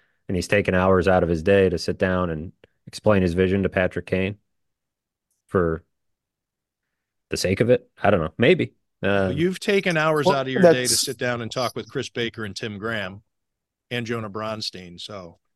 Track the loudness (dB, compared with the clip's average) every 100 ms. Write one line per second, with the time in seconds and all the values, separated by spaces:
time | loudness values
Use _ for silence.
0 | _ _ -6 -6 0 0 2 2 4 4
1 | 4 4 2 0 2 4 4 0 -4 -2
2 | 0 0 -2 -6 -10 -16 _ _ -20 -2
3 | 2 4 4 2 2 2 0 0 0 -2
4 | -4 -2 -2 -6 _ _ _ _ _ _
5 | _ _ _ _ _ 0 0 -2 -8 _
6 | _ _ _ _ _ _ _ _ _ _
7 | _ _ _ -4 -2 0 2 2 0 _
8 | 2 2 0 2 4 4 0 -8 _ _
9 | 0 0 0 0 -2 -2 -2 0 0 0
10 | 0 2 2 0 0 4 6 6 2 -2
11 | -2 -4 -4 -4 -6 -4 -4 -6 -8 -8
12 | -8 -6 -6 -6 -10 -10 -10 -8 -8 -6
13 | -8 -12 -20 _ _ _ _ _ _ -8
14 | -6 -6 -8 -8 -8 -8 -10 -12 -16 -18
15 | -16 -16 -16 -20 _